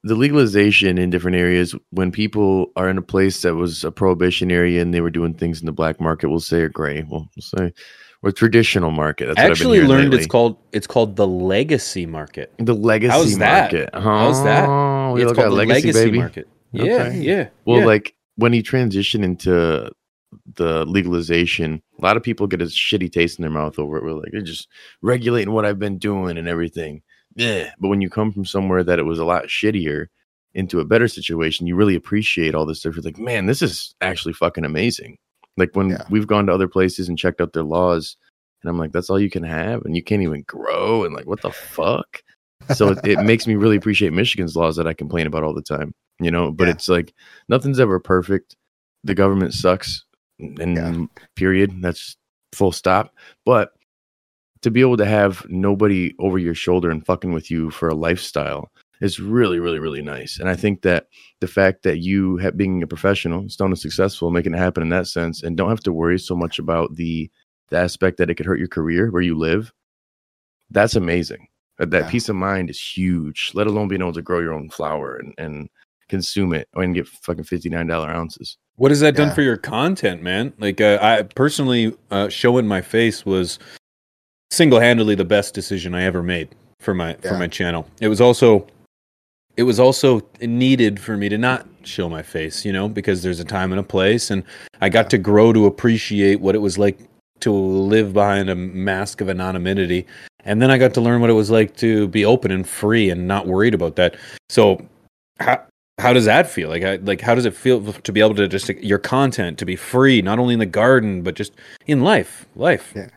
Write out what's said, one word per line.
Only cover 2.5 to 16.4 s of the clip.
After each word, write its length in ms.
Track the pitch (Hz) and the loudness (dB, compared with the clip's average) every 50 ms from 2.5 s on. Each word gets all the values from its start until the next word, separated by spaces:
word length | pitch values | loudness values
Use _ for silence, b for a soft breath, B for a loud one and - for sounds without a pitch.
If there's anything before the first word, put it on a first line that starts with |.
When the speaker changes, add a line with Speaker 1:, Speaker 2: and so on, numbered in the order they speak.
| 95 92 90 - _ | 2 2 0 -2 _
Speaker 1:
are 140 | 90 92 92 | -2 -2 0
in 80 | 95 | -2
a 40 | 92 | -2
place 400 | 87 - - 95 95 98 90 - - | -6 -2 0 2 2 2 0 0 -2
that 120 | 87 82 | -2 0
was 280 | 82 87 87 82 - - | 0 -2 -4 -4 -6 -8
a 80 | 80 | -8
prohibition 600 | - - 98 95 90 87 92 90 87 - 90 90 | -4 0 2 2 4 4 2 0 2 0 0 0
area 300 | 87 87 87 87 87 87 | 2 2 2 2 2 0
and 120 | 85 87 87 | 0 0 0
they 80 | 85 | 0
were 100 | 85 85 | 0 0
doing 220 | 82 82 85 85 80 | -2 -2 -2 -2 -2
things 260 | 82 85 85 82 80 | -2 -4 -4 -4 -4
in 60 | 82 | -8
the 60 | 80 | -8
black 300 | 76 73 82 80 78 - | -4 -2 -2 -2 -2 -2
market, 280 | 80 80 80 78 - 71 | -2 -2 -2 0 -2 -2
we'll 100 | 76 85 | -2 -2
say, 220 | - - 82 85 | -2 0 0 0
or 80 | 82 80 | 0 -2
gray, 340 | - - 80 73 71 76 78 | -4 -6 -6 -6 -6 -8 -10
we'll, 260 | 76 78 78 78 - _ | -8 -10 -12 -12 -12 _
we'll 60 | - | -20
say, 320 | - - - 95 92 87 - B B B B B B B B B - | -14 -8 -6 -4 -4 -6 -6 B B B B B B B B B -4
or 80 | 98 | -4
traditional 580 | 95 - 113 113 107 117 110 - - 95 87 80 | 0 2 2 6 6 6 4 4 2 0 0 0
market. 380 | 78 78 76 76 73 - 62 | 0 -2 -2 -2 -2 -4 -4
That's 100 | 62 78 95 | -2 2 4
Speaker 2:
I 40 | 131 | 4
Speaker 1:
what 80 | 185 | 4
I've 60 | 170 | 4
been 100 | 160 160 | 4 4
Speaker 2:
actually 100 | 254 226 | 6 6
Speaker 1:
hearing 120 | 190 156 135 | 6 8 8
Speaker 2:
learned 140 | 135 135 139 | 6 6 6
Speaker 1:
lately. 120 | 139 131 | 4 4
Speaker 2:
it's 100 | 120 82 | 2 0
called, 300 | 80 - 117 117 117 110 _ _ _ | 2 2 4 4 2 0 _ _ _
it's 160 | - 104 - | -6 -6 -6
called 280 | - - 127 113 107 98 | 0 0 0 0 2 2
the 120 | 104 104 | 0 0
legacy 760 | 95 92 90 90 92 95 107 135 156 156 123 - - - 92 87 | 2 2 0 0 0 2 0 2 0 0 -2 -2 -6 -8 -8 -8
market. 440 | 82 80 78 76 - - - 69 - _ | -8 -8 -12 -12 -12 -12 -14 -14 -14 _
Speaker 1:
The 160 | - 113 113 117 | -4 0 0 0
legacy 380 | 104 104 117 107 107 107 123 | 2 2 2 2 4 2 4
Speaker 2:
How's 260 | 123 151 165 113 101 | 4 4 4 4 2
that? 340 | 95 104 110 147 190 147 95 | 2 4 4 4 4 4 2
Speaker 1:
market. 180 | 85 80 71 - - | 0 -2 -2 -4 -6
Speaker 2:
How's 500 | - 98 110 104 107 113 113 - - - | -2 0 2 2 4 4 4 4 2 2
that? 240 | 107 110 147 - | 2 4 4 4
Speaker 1:
Oh, 440 | 139 139 139 143 139 139 135 135 131 123 | 2 2 0 0 0 0 -2 -2 0 0
we 80 | 123 | 2
Speaker 2:
It's 80 | 123 120 | 2 2
Speaker 1:
all 60 | 120 | 4
got 60 | 123 123 | 4 2
Speaker 2:
called 80 | 107 101 | 4 4
the 20 | |
Speaker 1:
legacy, 300 | 98 110 113 123 135 156 | 2 4 4 4 4 4
Speaker 2:
legacy 180 | 165 - 113 113 | 4 4 4 4
Speaker 1:
baby. 120 | 117 107 120 | 4 2 0
Speaker 2:
market. 280 | 123 117 - - | -2 -2 -6 -14